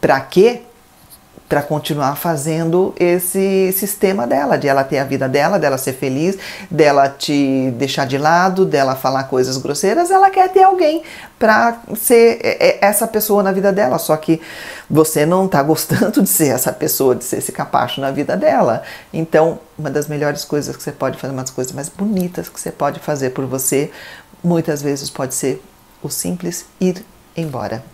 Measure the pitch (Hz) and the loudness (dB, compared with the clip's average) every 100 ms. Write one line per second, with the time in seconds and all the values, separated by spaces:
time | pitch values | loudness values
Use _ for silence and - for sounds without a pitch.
0 | - 135 127 175 220 240 - - _ _ | 2 0 2 4 4 4 -12 -20 _ _
1 | - - _ - _ 147 - 151 147 147 | -20 -20 _ -20 _ -4 -2 -6 -4 -2
2 | 135 143 180 160 143 160 165 175 190 - | -2 -2 -2 -2 -2 -2 0 2 0 0
3 | 180 175 180 196 190 190 185 185 202 - | 0 2 0 -2 0 2 0 0 -4 -2
4 | 196 196 240 269 277 160 143 139 135 143 | 0 0 0 0 0 0 2 0 0 -2
5 | 135 135 131 139 151 196 147 131 139 131 | -2 -2 0 2 2 2 0 -2 -4 -4
6 | 139 131 170 196 - - - 151 151 143 | -4 -2 -2 -4 -10 -16 -8 2 4 6
7 | 139 139 - 147 139 135 131 120 135 147 | 2 0 -2 0 2 2 -2 -2 -4 -2
8 | 135 135 151 170 190 185 185 147 135 131 | -2 0 2 4 2 2 2 2 2 0
9 | 135 131 135 131 127 131 131 143 190 269 | -2 -2 -2 0 0 -2 -4 -2 0 2
10 | 349 381 392 381 370 381 381 370 311 320 | 2 4 4 4 4 6 6 6 2 0
11 | - - - _ 220 220 233 233 - 214 | -6 -18 -20 _ 2 4 2 -2 -10 -8
12 | - 233 233 226 - - - - 202 208 | 4 6 6 4 -2 0 0 2 2 2
13 | 226 214 208 202 196 190 196 185 127 156 | -2 -2 0 2 2 2 0 2 0 0
14 | - 156 156 160 - - - - - 143 | 0 -2 0 -2 -2 -16 -16 -16 -2 2
15 | 156 151 151 185 190 165 143 156 - 185 | 2 2 2 2 2 2 2 0 0 0
16 | 247 254 196 - 151 120 131 - 160 - | 2 2 2 2 2 2 -2 -2 -4 0
17 | 135 117 - - - - 143 139 117 - | 2 2 -2 -6 -6 -8 -2 -2 -2 -4
18 | 135 139 147 180 302 - 165 113 - - | -6 -4 -4 0 2 2 2 0 -6 -18
19 | - 156 165 156 160 151 - - 151 139 | -10 -6 0 2 2 0 -14 -10 -6 -4
20 | 147 147 147 147 - 147 135 123 - 135 | -4 -2 -2 -4 -4 -4 -4 -8 -10 -6
21 | 135 - 131 131 131 - 131 135 - - | -6 -4 -8 -8 -8 -6 -8 -8 -12 -6
22 | 202 196 180 180 170 - - - 143 139 | -2 -2 -2 -6 -12 -10 -12 -4 -4 -4
23 | - 147 131 131 131 131 131 139 147 - | -6 -4 -4 -4 -6 -4 -2 -2 -2 -8
24 | - - - - 175 170 160 147 143 139 | -20 -20 -20 -4 0 0 0 -2 -2 -4
25 | 143 - 131 - 139 143 - _ _ _ | -6 -6 -6 -4 -4 -4 -10 _ _ _
26 | 143 - 175 180 175 175 - _ 185 180 | -10 -8 -6 -6 -6 -10 -14 _ -2 -2
27 | - _ _ - 160 131 104 117 131 | -10 _ _ -8 -8 -6 -6 -8 -12